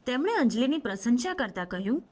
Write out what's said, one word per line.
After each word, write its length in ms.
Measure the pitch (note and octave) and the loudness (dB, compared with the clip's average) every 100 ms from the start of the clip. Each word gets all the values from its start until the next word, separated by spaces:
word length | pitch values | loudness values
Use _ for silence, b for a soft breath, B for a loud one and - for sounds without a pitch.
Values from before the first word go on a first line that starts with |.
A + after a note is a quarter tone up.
| - | -4
તેમણે 260 | B3+ F4+ | 0 2
અંજલિની 460 | A4+ B3 G#3 C4 D#4 | 2 2 2 2 0
પ્રશંસા 560 | A3+ G3 A#3 B3 F#4 | -2 -4 2 2 2
કરતા 300 | F4+ A3 F#3 | -2 -4 -4
કહ્યું, 400 | F3+ F3+ G3 D4 - | -6 -4 -2 -2 -2